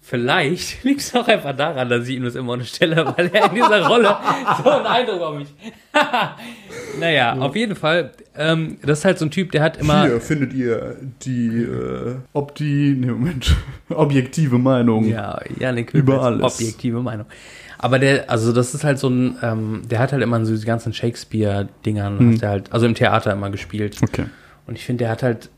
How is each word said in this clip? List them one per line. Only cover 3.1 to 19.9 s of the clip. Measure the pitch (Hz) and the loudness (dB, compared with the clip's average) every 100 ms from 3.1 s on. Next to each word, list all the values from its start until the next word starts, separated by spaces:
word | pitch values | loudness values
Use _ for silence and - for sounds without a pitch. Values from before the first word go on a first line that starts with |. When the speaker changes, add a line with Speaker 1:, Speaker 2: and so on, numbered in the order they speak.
Speaker 1:
weil | - 175 | 0 2
er | 214 208 | 4 4
in | |
dieser | 202 247 208 180 | 4 4 4 4
Rolle | 226 208 202 214 277 | 4 4 2 0 -2
<laughs> | 240 - | -2 2
so | 254 | 4
einen | 285 220 | 2 2
Eindruck | 196 247 190 | 0 0 -2
auf | 165 147 | -4 -6
mich. | 143 - 220 - _ | -12 -16 -20 -20 _
<laughs> | 294 285 247 196 - 233 - - - - - | 0 0 0 -4 -6 -18 -18 -16 -16 -12 -4
Naja, | 165 151 120 123 | 0 2 2 0
Speaker 2:
Ja. | |
Speaker 1:
auf | 139 175 | -2 -2
jeden | 233 | -4
Fall, | 180 156 170 139 - - - | -2 0 0 -2 -10 -20 -4
ähm, | 156 160 156 147 | 0 0 -2 -6
das | 135 147 | -2 0
ist | |
halt | 190 185 | 2 0
so | 160 | -2
ein | |
Typ, | 185 185 | -2 -2
der | 151 | 0
hat | 156 - | 0 0
immer | 147 147 147 | 2 4 4
Speaker 2:
Hier | 120 | 2
findet | - 151 131 | -2 -2 -2
ihr | 127 123 113 - 123 135 120 | -2 -2 -2 -4 -12 -14 -12
die, | 131 123 117 113 | -6 -2 0 0
äh, | 123 127 127 127 120 131 127 | -2 -4 -4 -6 -6 -8 -8
ob | 147 143 | -6 -6
die, | - 151 143 143 139 | -6 -2 2 2 2
nee, | 127 | 0
Moment, | 113 127 143 - - - | 0 -2 -2 0 0 0
<laughs> | - _ | -16 _
objektive | 165 151 139 123 - 151 123 | 0 2 4 0 0 2 4
Meinung | 127 127 120 110 110 | 4 4 4 4 2
Speaker 1:
Ja, | 110 104 - - - | 0 -4 -8 -10 -6
Janik | 131 120 117 | -4 -4 0
Speaker 2:
über | 151 131 | 2 4
Speaker 1:
Kübels | 135 | 4
Speaker 2:
alles. | 127 110 127 - | 2 2 0 -2
Speaker 1:
objektive | 113 110 127 117 | -6 -4 -4 -4
Meinung. | 123 110 104 - - - - - | -4 -8 -12 -18 -20 -20 -20 -6
Aber | - 127 | 2 4
der, | 135 139 - | 6 4 2
also | 117 113 | 0 2
das | 120 123 | 2 0
ist | 147 | 0
halt | 151 135 | 0 0
so | 135 | 2
ein, | 127 127 123 | 2 0 0
ähm, | 120 110 110 107 113 | -4 -2 -4 -6 -4